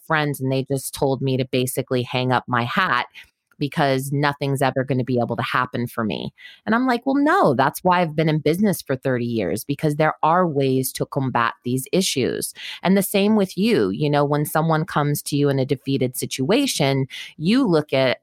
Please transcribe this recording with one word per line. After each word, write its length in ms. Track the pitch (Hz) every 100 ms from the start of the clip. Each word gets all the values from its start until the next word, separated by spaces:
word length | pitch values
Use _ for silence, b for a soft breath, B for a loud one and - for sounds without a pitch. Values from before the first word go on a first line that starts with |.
friends 360 | - 160 147 139
and 100 | 131
they 140 | 135
just 300 | 131 139 -
told 280 | - 143 131
me 140 | 135 127
to 80 |
basically 580 | 131 127 123 - 127 127
hang 300 | 120 127 127
up 100 | 123 -
my 160 | 123
hat 420 | 120 - 180 123 - B B _ _ -
because 540 | 143 - 139 135 139
nothing's 500 | 143 143 143 139 135
ever 200 | 135 135
gonna 220 | 131 127
be 160 | 127 123
able 160 | 113 113
to 60 |
happen 440 | 120 135 123 120 120
for 160 | -
me." 320 | 110 65 62 B B B -
And 80 |
I'm 120 | 226 262
like, 180 | 240 269
"Well, 80 |
no, 400 | 277 285 370 202
that's 300 | 120 135 -
why 160 | 185 180
I've 160 | 170 151
been 120 | 160
in 120 | 156
business 420 | 147 170 208 175
for 140 | - 131
thirty 280 | 139 123
years, 380 | 120 113 90 101
because 300 | - 139 156
there 200 | 147 156 -
are 200 | 151 175 180
ways 460 | 139 135 131 131
to 120 | - 139
combat 480 | 143 131 117 117 -
these 240 | 123 127 131
issues." 600 | 180 190 139 101 53 - B B B
And 140 | 175 196
the 60 |
same 340 | 190 202 202 220
with 200 | 190 -
you. 340 | 214 185 95
You 200 | 107 147
know, 140 | 147
when 200 | 143 147
someone 400 | 147 156 165 156
comes 380 | 156 156 147 143
to 140 | - 147
you 120 | 143
in 120 | 139
a 40 |
defeated 520 | 131 135 - 135 127 -
situation, 920 | 123 - 135 240 277 - 139 139 135 B B -
you 280 | 160 247 247
look 260 | 160 147
at, 260 | 135 131 113